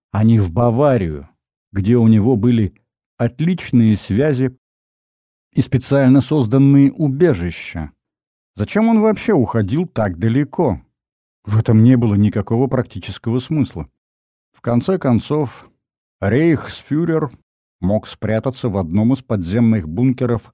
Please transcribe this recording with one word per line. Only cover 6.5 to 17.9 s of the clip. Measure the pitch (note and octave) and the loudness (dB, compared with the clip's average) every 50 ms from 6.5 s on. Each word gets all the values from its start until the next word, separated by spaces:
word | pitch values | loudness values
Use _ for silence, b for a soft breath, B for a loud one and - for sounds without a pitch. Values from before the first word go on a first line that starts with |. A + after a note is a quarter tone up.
| C3 C3+ C#3 C#3 C#3 C#3 C#3 C3+ | 2 4 4 6 6 6 4 4
убежища? | - - D#3 C3+ C3 C#3+ F3+ E3 A2+ E2+ F2 E2+ - - - - - E2+ D2+ - - _ _ _ _ _ _ _ _ _ _ _ _ | 2 0 -2 -2 0 2 2 2 2 0 -4 -6 -6 -10 -14 -14 -12 -12 -12 -12 -16 _ _ _ _ _ _ _ _ _ _ _ _
Зачем | F#2+ G#2 - - G#3 A3+ A3+ | -8 -8 -4 -2 0 2 2
он | A3+ G#3+ | 2 2
вообще | G#3+ A3 G#3 - - A#3+ | 2 2 0 0 -2 0
уходил | G3+ C#3+ A2 - - A2+ G#2 F#2 B2+ E3 F#3 | 2 2 0 0 0 -2 -2 0 -2 -2 -4
так | - - A2+ G#2+ G2 E2+ E2 | -4 -4 -4 -4 -4 -4 -2
далеко? | A2+ A2+ A#2 C#3 D3 C#3+ - - E3 A#2+ D#2+ - - _ _ _ _ _ _ _ _ _ _ _ _ | -2 0 0 0 -2 -2 -2 -2 -2 -2 -2 -4 -8 _ _ _ _ _ _ _ _ _ _ _ _
В | G#2 G#2 A2 | -2 -2 0
этом | - - A2 A2 | 2 4 4 6
не | A2+ B2+ C3 | 6 6 4
было | A#2 A#2+ G#2+ G2+ | 4 2 0 2
никакого | G2+ G#2 G2+ - G#2+ G2 - A#2 A#2 C3+ B2 | 2 0 0 0 -4 -4 -2 -2 -2 0 0
практического | C3 A#2+ A2 - - F#2+ - - - - - A2+ A#2 B2+ | -2 -4 -4 -6 -10 -14 -14 -14 -14 -10 -6 -6 -4 -4
смысла. | B2+ - D#3+ D3 C3 - - E2+ D2 - _ _ _ _ _ _ _ _ _ _ _ _ | -4 -4 -2 -2 -2 -4 -6 -10 -14 -14 _ _ _ _ _ _ _ _ _ _ _ _
В | _ _ | _ _
конце | - A#2 A#2+ A#2+ - F#3+ F#3+ F3+ | -4 -2 -2 0 0 -2 -2 -2
концов, | - C3 A#2 G2 - - D3 D#3 C#3 A2 - - - _ _ _ _ _ _ _ _ _ _ _ | 0 0 0 0 -2 -2 -4 -4 -4 -6 -10 -16 -20 _ _ _ _ _ _ _ _ _ _ _
рейхсфюрер | G2 G#2 A2+ D3 E3 E3+ D3 - - - - - - - C#3+ D#3 E3+ E3 D#3+ D#3 D3+ C3 - _ _ _ _ _ _ _ _ _ F2+ | -4 -2 0 2 2 2 0 0 -4 -10 -16 -18 -10 -6 -4 -4 -2 -2 -2 -4 -4 -6 -10 _ _ _ _ _ _ _ _ _ -4
мог | F#2 | -2